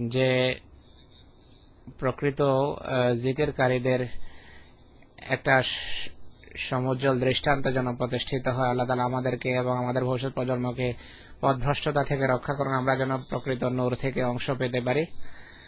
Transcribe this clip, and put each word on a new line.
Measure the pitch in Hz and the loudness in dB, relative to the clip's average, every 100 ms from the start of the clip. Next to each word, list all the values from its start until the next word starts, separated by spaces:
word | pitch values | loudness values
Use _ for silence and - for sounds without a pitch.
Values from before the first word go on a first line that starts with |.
| 117 | -2
যে | 127 131 127 127 127 - - - - - - - - - - - - - - | 2 4 4 2 0 -8 -20 -20 -20 -20 -20 -20 -20 -20 -20 -20 -20 -20 -4
প্রকৃত, | 131 - 143 139 | -2 0 0 2
আহ, | 143 135 143 - - 131 123 | 4 4 2 -2 -2 2 4
জিকিরকারীদের | 120 127 127 147 135 127 127 127 127 123 - - - - - - - - - - - - | 2 0 0 0 2 2 2 2 0 0 -4 -6 -8 -18 -20 -20 -20 -20 -20 -20 -18 -6
একটা | 131 147 135 | -2 4 4
স-, | 127 - - - - - - - - - | 4 -2 -2 -2 -2 -6 -12 -14 -16 -10
সমুজ্জ্বল | - 131 127 127 135 127 | -4 -2 0 2 2 4
দৃষ্টান্ত | 127 123 151 139 135 | 2 2 2 2 2
যেন | 127 127 123 | 0 0 -2
প্রতিষ্ঠিত | 123 123 - 135 131 | -2 -2 -2 -2 0
হয়। | 127 127 | 0 0
আল্লাহ | 123 123 | 0 0
তাআলা | 127 | 0
আমাদেরকে | 123 127 127 123 131 | 0 0 -2 -2 0
এবং | 127 123 127 | 0 0 0
আমাদের | 123 127 | 0 0
ভবিষ্যৎ | 127 127 131 | 0 0 -2
প্রজন্মকে | 131 127 123 123 123 123 123 - - - - | -4 -2 -2 -2 -2 -2 -4 -10 -18 -20 -2
পথভ্রষ্টতা | 139 127 127 143 156 143 | 0 2 0 0 0 0
থেকে | 135 143 131 | 0 0 2
রক্ষা | 123 - | 0 0
করুন, | 143 135 | -2 0
আমরা | 131 131 131 | 0 2 2
যেন | 131 131 | 0 -2
প্রকৃত | 127 131 139 127 | -4 -6 -2 -2
নূর | 127 127 123 | 0 0 0
থেকে | 123 135 123 | 0 -2 0
অংশ | 123 120 - | 0 0 -2
পেতে | 131 131 127 | -2 -2 0
পারি। | 123 135 170 - - - - - | 0 2 0 -2 -4 -6 -12 -20